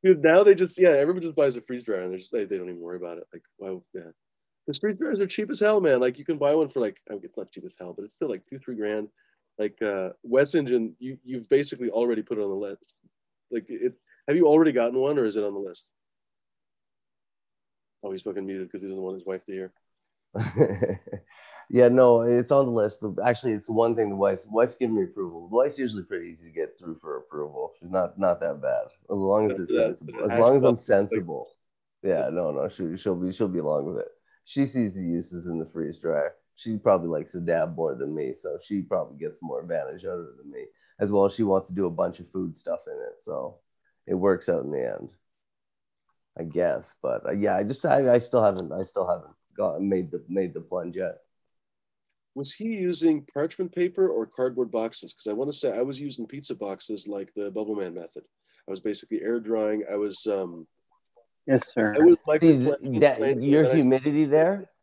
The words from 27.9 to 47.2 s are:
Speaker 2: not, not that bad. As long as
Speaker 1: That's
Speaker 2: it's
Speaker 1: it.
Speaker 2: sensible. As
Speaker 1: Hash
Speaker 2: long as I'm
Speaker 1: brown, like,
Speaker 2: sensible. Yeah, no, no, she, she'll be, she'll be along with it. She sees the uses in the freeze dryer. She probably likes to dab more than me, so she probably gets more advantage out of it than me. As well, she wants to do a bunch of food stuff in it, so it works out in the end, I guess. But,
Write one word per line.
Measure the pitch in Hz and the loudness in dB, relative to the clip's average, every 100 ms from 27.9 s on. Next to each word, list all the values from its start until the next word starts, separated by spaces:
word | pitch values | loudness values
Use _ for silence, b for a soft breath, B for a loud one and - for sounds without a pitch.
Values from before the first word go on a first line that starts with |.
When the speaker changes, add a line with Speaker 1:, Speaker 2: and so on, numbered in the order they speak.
Speaker 2:
not, | 95 87 - | -2 -2 -2
not | 95 87 | 0 0
that | 82 71 | -2 -4
bad. | 67 60 57 _ _ | -4 -4 -6 _ _
As | 101 | -4
long | 95 104 107 | 0 2 2
as | 95 | -2
Speaker 1:
That's | 87 | -2
Speaker 2:
it's | |
Speaker 1:
it. | - | 0
Speaker 2:
sensible. | 80 - 78 - | 0 -2 -12 -6
As | 104 | -2
Speaker 1:
Hash | 117 | 4
Speaker 2:
long | 117 | 6
as | 135 | 6
I'm | 127 117 | 4 2
Speaker 1:
brown, | |
like, | - | 2
Speaker 2:
sensible. | 101 101 107 85 69 58 _ _ _ _ _ | 2 2 -2 -4 -10 -12 _ _ _ _ _
Yeah, | 95 82 64 | -2 0 0
no, | 82 82 | -2 -2
no, | 71 76 | -2 -4
she, | - 87 92 | -4 -8 -4
she'll | 107 90 | -4 -2
be, | 90 | -4
she'll | 92 104 | -2 -2
be | 90 | -2
along | 76 76 71 | -2 -2 -2
with | 90 | -6
it. | - _ _ _ | -8 _ _ _
She | _ - | _ -2
sees | 135 131 110 | -2 0 -2
the | 92 | -2
uses | 87 85 85 87 85 | -4 -4 -4 -10 -8
in | 82 | -6
the | 80 | -6
freeze | 82 76 80 | -6 -8 -6
dryer. | 82 76 71 - _ | -4 -2 -2 -6 _
She | _ 113 110 | _ -8 -2
probably | 113 95 85 | 2 2 2
likes | 78 76 | -6 -6
to | 90 | -8
dab | 85 82 80 | -2 0 -2
more | 82 82 65 | -2 -4 -4
than | 69 | -6
me, | 78 69 - | -6 -8 -8
so | - 73 | -10 -12
she | - 101 | -8 -8
probably | 87 92 76 71 | -4 -4 -4 -8
gets | 78 - | -12 -10
more | 82 65 | -10 -10
advantage | 85 82 67 82 | -6 -6 -6 -10
out | 95 90 | -10 -10
of | 80 | -12
it | 62 | -18
than | 71 | -18
me. | 65 65 _ _ _ | -16 -18 _ _ _
As | 101 | 0
well, | 104 98 | 4 2
she | - | 2
wants | 107 95 - | 2 2 0
to | |
do | 92 92 | -4 -2
a | |
bunch | 85 90 87 | 0 -4 -4
of | 87 | -12
food | 95 87 78 | -8 -8 -8
stuff | - 85 - | -8 -8 -8
in | |
it, | 69 64 - | -12 -12 -14
so | - 73 65 - _ _ _ _ - | -10 -8 -8 -14 _ _ _ _ -6
it | |
works | 95 98 90 - | 0 2 0 0
out | 85 | -2
in | 67 | -2
the | 71 62 50 | -4 -4 -8
end, | - _ _ _ _ _ _ _ _ _ _ _ _ - | -14 _ _ _ _ _ _ _ _ _ _ _ _ -12
I | |
guess. | 82 78 87 64 - _ | -8 -2 -2 -2 -8 _
But, | - 60 | -4 -4